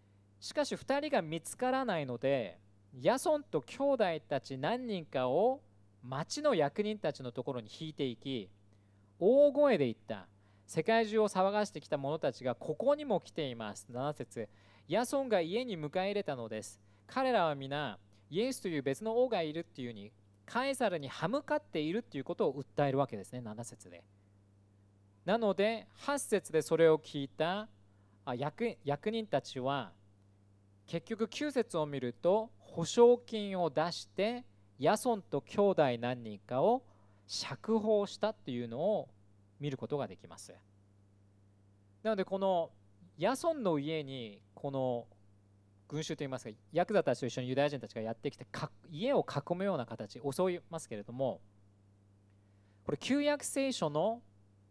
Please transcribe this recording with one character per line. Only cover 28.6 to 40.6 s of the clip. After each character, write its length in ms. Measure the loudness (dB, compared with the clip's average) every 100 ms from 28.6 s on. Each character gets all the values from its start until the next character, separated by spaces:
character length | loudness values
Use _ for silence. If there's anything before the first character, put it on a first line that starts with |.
| -4 -4
役 280 | -4 -2 -2
人 160 | -4 -2
た 140 | -2
ち 180 | -2 -6
は、 320 | -2 -2 -4 -12 _ _ _ _ _ _ _ _ -10
結 180 | -8 -6
局 220 | -4 -4
九 240 | -4 -2
節 260 | -2 0 0
を 80 | -2
見 140 | -2
る 140 | -4
と、 360 | 0 2 2 0 -12
保 280 | -10 -6 0
証 340 | 8 8 8
金 400 | 2 -6 -4 0
を 100 | 0
出 220 | 2 0
し 160 | -2 -8
て、 360 | -2 -2 -2 -12 _ -20 0
ヤ 180 | 2 4
ソ 200 | 2 -2
ン 40 |
と 200 | -2 -6
兄 180 | -2 2
弟 240 | 4 6 4 2
何 240 | -2 -4
人 160 | -8 -12
か 220 | -4 2
を 220 | 4 2 -2 -20 -20 -20 -12
釈 500 | -8 -8 -8 -2 0
放 300 | 4 2 2
し 100 | -2
た 120 | -4
っ 40 |
て 180 | -4 -6
い 120 | -6
う 40 | -4
の 120 | -2
を 300 | 0 0 -4 -14 -20 _ _ -8
見 100 | -6
る 80 | -6
こ 100 | -4
と 100 | -4
が 80 | -4
で 100 | -8
き 100 | -18
ま 100 | -18
す。 140 | -20 -20